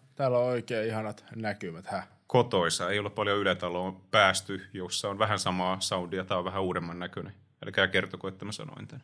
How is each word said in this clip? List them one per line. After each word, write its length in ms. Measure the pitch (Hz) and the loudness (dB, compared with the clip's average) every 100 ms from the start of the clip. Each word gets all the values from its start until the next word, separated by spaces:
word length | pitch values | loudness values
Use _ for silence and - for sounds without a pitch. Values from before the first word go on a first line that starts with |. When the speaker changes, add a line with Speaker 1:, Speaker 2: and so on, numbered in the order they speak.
| _ | _
Speaker 1:
Täällä 240 | - 135 123 | -2 2 2
on 60 | |
oikein 440 | 123 123 117 117 110 | 2 0 -2 -2 0
ihanat 360 | 110 110 104 - 113 | -2 -6 -10 -14 -6
näkymät, 500 | 110 98 92 80 - | -6 -4 -8 -10 -6
häh? 220 | 98 92 _ _ | -6 -6 _ _
Speaker 2:
Kotoisa. 640 | 123 120 98 85 - 90 | 4 6 4 4 2 0
Ei 80 | 104 | 0
ole 120 | 104 | -2
paljon 280 | 107 101 101 | -2 2 2
Yletaloon 600 | 98 90 90 87 92 92 - | 4 2 0 -2 -4 -6 0
päästy, 560 | 113 98 92 - 95 - | 6 6 4 -2 -10 -8
jossa 360 | 98 90 - 107 | -10 -6 -4 -4
on 100 | 101 | 0
vähän 200 | 107 101 | 2 2
samaa 420 | 92 92 92 95 | 0 0 0 0
soundia, 440 | - 98 87 92 | 0 -2 -2 -4
tää 140 | 92 95 | -2 -2
on 60 | |
vähän 180 | 90 95 | 0 -2
uudemman 360 | 95 87 85 87 | 0 -2 -4 -8
näköinen. 340 | 87 - 92 - _ _ - | -8 -8 -12 -14 _ _ -4
Älkää 220 | 101 95 | 2 4
kertoko, 400 | 95 95 - 95 | 4 0 -6 -10
että 160 | 95 | -10
mä 80 | 101 | -10
sanoin 340 | 101 104 - 107 | -10 -12 -14 -14
tän. 140 | - | -16